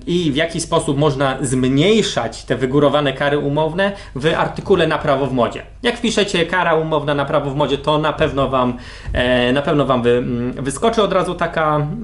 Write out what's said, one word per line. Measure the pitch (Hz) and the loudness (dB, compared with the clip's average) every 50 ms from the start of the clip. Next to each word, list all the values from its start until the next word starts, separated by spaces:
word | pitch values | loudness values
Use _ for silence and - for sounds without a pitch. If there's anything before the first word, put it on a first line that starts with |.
| - - | -4 -2
i | 170 180 175 151 | 0 0 0 0
w | 123 | 0
jaki | 143 165 165 - 160 | 0 -2 -2 -2 -6
sposób | - - 170 160 - - 143 135 | -4 -2 -2 0 0 0 0 2
można | 151 151 139 135 143 135 131 131 | 2 2 2 2 0 -2 -2 -2
zmniejszać | 147 123 131 127 127 127 135 139 156 196 226 226 - - - 135 117 113 - - - | -2 -2 0 0 2 2 4 4 4 4 4 4 2 0 0 -2 -4 -4 -6 -8 -6
te | - 131 | -4 -2
wygórowane | 113 131 127 131 147 143 139 139 147 147 139 135 | -2 0 0 2 4 4 4 4 2 2 0 0
kary | - 147 143 147 147 | 0 0 0 0 0
umowne | 143 143 143 151 156 156 160 180 196 202 202 - - - - | 0 -2 0 0 0 0 0 0 -2 -2 -2 -6 -10 -12 -6
w | 131 127 | -2 0
artykule | 160 165 - - 180 - - - - 196 175 165 160 | 0 0 0 -2 -2 -4 -4 0 2 4 4 4 2
na | 156 147 | 0 0
Prawo | - 151 139 135 139 127 | 0 0 0 2 0 0
w | 131 | 0
modzie. | 123 117 107 - - - - - - - | 2 0 0 -2 -6 -12 -14 -12 -6 -2
Jak | 240 240 - | -2 -2 0
wpiszecie | - 220 - 214 196 202 - 175 165 | -2 0 2 2 0 2 0 0 0
kara | 170 185 185 175 170 160 | 0 0 0 2 2 2
umowna | 160 160 156 156 147 139 147 147 | 2 0 0 -2 -2 0 0 0
na | 143 139 | 0 0
Prawo | 135 151 147 139 143 | 0 0 0 0 -2
w | 131 | -2
modzie, | 143 147 123 139 135 | -2 0 0 0 0
to | - 151 151 151 | 0 0 0 2
na | 156 156 147 | 2 0 0
pewno | - 160 143 131 139 135 127 | 0 0 0 0 0 0 0
wam, | 135 131 127 123 123 123 - - - - - - - | 2 0 0 0 -2 -4 -8 -14 -16 -12 -8 -4 -2
e, | 127 123 127 123 123 123 123 127 | 0 0 2 2 2 2 2 2
na | 143 | 0
pewno | 143 175 160 143 139 | 0 2 2 2 2
wam | 123 131 120 117 | 2 2 2 2
wy-, | 120 120 123 | 2 2 2
mm, | 131 - 120 120 120 123 | 2 -2 -2 -4 -4 -4
wyskoczy | 120 123 123 139 139 - - 226 226 226 208 | -6 -6 -6 -6 -4 -2 0 0 2 2 2
od | 175 180 | 2 2
razu | 185 175 180 170 | 0 0 -2 -2
taka, | - 175 165 - 165 156 151 151 151 147 147 185 233 | -4 -4 -4 -2 -2 0 0 0 0 0 -2 -4 -6